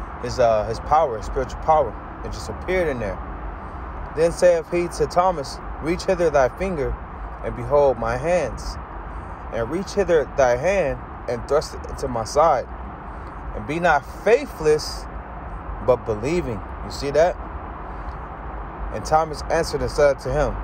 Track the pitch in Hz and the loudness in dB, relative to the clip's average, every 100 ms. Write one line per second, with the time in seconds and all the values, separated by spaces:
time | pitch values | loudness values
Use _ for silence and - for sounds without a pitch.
0 | - - 123 117 117 110 104 110 - 151 | -10 -8 -6 4 6 6 2 -4 2 4
1 | 156 110 - 135 127 - - 156 120 101 | 4 0 -4 -4 -4 -2 4 4 4 -2
2 | - - 101 - - 101 - 185 160 127 | -12 -10 -8 -8 -8 -8 -2 0 2 0
3 | 104 90 - - - - - - - - | -4 -4 -8 -8 -10 -10 -12 -10 -10 -10
4 | - - 170 165 180 170 156 175 170 - | -8 2 2 6 6 6 2 0 -2 0
5 | 147 175 185 165 131 - - - 147 175 | 2 4 4 2 -4 -8 -10 -6 -2 -2
6 | - 180 170 143 127 - 190 165 123 113 | 0 2 4 6 4 2 -4 -2 -2 -4
7 | - - - - 113 113 117 143 143 120 | -8 -10 -10 -8 -8 -6 2 6 6 4
8 | 113 127 156 180 131 104 - - - - | 0 -2 0 0 0 -4 -8 -10 -10 -12
9 | - - - - - 113 117 170 196 202 | -12 -12 -12 -12 -8 -4 -2 -2 -2 0
10 | 180 165 131 - 127 123 165 196 147 123 | 4 4 4 4 4 6 4 2 2 -2
11 | - - - 127 - 143 - - - - | -8 -10 -6 -6 2 0 0 -6 -10 -6
12 | 135 120 110 143 160 131 - - - - | -4 -2 0 4 6 4 0 -8 -12 -12
13 | - - - - - - 107 160 170 143 | -12 -12 -12 -12 -10 -8 -4 0 4 4
14 | - - 202 254 277 - 156 151 - - | 2 -2 4 4 4 0 4 4 2 -8
15 | - - - - - - - - 110 123 | -8 -12 -12 -12 -12 -10 -10 -2 2 2
16 | 117 107 127 175 139 101 - - 101 - | 2 -2 0 0 0 -6 -8 -10 -10 -6
17 | 139 139 175 - - - - - - - | 0 4 4 2 -8 -10 -10 -12 -12 -10
18 | - - - - - - - - - 107 | -10 -10 -10 -10 -10 -10 -10 -8 -6 -6
19 | - 156 160 147 - 160 151 143 123 151 | 2 2 4 -2 -2 0 0 0 -2 4
20 | 147 135 131 143 127 98 | 4 4 0 0 0 -2